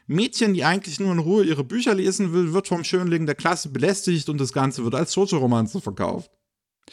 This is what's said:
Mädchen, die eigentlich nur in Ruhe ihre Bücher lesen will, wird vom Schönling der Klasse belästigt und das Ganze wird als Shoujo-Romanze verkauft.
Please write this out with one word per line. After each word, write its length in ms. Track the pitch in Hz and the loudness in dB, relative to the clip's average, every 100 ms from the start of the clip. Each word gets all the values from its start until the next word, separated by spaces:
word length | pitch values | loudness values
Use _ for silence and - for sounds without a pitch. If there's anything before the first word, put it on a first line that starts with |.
| - | -4
Mädchen, 480 | 151 240 - 220 | 0 0 2 2
die 100 | 185 | 2
eigentlich 360 | 143 190 190 143 | 2 0 -2 -4
nur 120 | 196 | 0
in 60 | 170 | 0
Ruhe 260 | 156 208 | 2 4
ihre 200 | 185 147 | 4 2
Bücher 300 | 131 226 247 | -2 -2 0
lesen 380 | 196 190 185 190 | 2 0 0 0
will, 200 | 170 170 | 2 2
wird 140 | 175 - | 0 -2
vom 140 | 175 | -4
Schönling 420 | 160 185 180 170 156 | 0 0 0 0 0
der 80 | |
Klasse 340 | 139 165 - 151 | -2 -2 -2 -4
belästigt 580 | 131 156 196 - 170 143 | 0 0 2 0 0 0
und 100 | 147 | -2
das 140 | 131 | -2
Ganze 320 | 147 135 131 | 0 0 0
wird 100 | 117 | -2
als 200 | 127 143 | -2 -2
Shoujo-Romanze 680 | - 196 160 127 117 110 101 | 0 2 2 2 2 2 -2
verkauft. 500 | - 101 90 90 - _ _ _ _ _ - | -8 -4 -4 -4 -10 _ _ _ _ _ -20